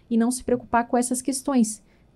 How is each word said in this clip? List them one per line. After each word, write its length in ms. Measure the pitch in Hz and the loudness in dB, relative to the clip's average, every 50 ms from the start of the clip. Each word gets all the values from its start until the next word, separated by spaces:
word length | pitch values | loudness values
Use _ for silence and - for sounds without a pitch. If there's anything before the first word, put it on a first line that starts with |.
| _ _ | _ _
e 80 | 233 | 0
não 120 | 226 226 240 | 2 2 0
se 140 | 254 254 - | 0 -4 -2
preocupar 420 | - 247 247 247 - - 233 240 | -2 -2 -2 -2 0 0 0 0
com 120 | 240 - | 2 0
essas 240 | 247 247 - 254 254 | 0 0 0 -2 -4
questões, 600 | - - 262 - - - 269 254 220 214 - - _ _ _ _ _ _ _ | -4 -4 -6 -4 -4 0 2 2 2 2 -2 -10 _ _ _ _ _ _ _